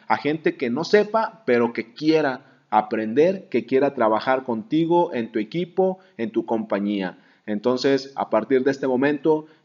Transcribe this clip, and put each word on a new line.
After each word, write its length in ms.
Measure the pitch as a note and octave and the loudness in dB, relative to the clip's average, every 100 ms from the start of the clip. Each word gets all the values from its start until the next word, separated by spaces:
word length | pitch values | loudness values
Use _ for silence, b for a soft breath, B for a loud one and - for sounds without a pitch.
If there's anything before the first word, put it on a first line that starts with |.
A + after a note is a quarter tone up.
| B | B
a 100 | A2+ | -2
gente 400 | C#3+ D#3+ F3 E3+ | -2 -2 -2 -2
que 140 | B2 | -2
no 120 | C3 | -4
sepa, 600 | D#3 G#3 G#3 A3 A3 - - | 2 2 2 -2 -4 -4 0
pero 260 | A#2+ A#2 | 2 0
que 220 | A#2 A2 | -4 -10
quiera 480 | - D#3 D#3 D3 B2+ b b b | -4 0 2 2 -4 b b b
aprender, 760 | G#2+ - A2 A2 B2 E3+ G3 - | 0 0 -2 -2 2 2 0 -4
que 180 | A#2+ - | -4 0
quiera 260 | C3 C#3+ | 2 2
trabajar 500 | C3 A2 A2 C3 C3 | 2 0 2 0 -2
contigo, 680 | C3 A2+ G#2+ D#3 E3 F3 E3+ | -2 -6 -2 -2 2 2 0
en 180 | B2 A2+ | -2 -4
tu 60 | A2+ | -4
equipo, 640 | G#2+ E3+ E3+ - F#3+ F#3 b b | -4 -6 -4 -2 -2 -2 b b
en 140 | A2+ | -6
tu 160 | A#2 - | -4 -2
compañía. 720 | A2+ G#2+ G2+ G2+ G2+ F#2 - b b b | -4 -2 -2 -2 -2 -4 -8 b b b
Entonces, 680 | G#2 B2 B2+ C#3 C#3 C3+ - | -2 0 0 2 0 -2 -8
a 140 | G2+ | -2
partir 340 | A2 A2 C3 | 0 2 2
de 80 | C3+ | 2
este 160 | C3+ C3+ | 0 -2
momento, 580 | B2+ C#3 D3 D#3+ D#3 D#3 b | 0 0 0 0 0 -2 b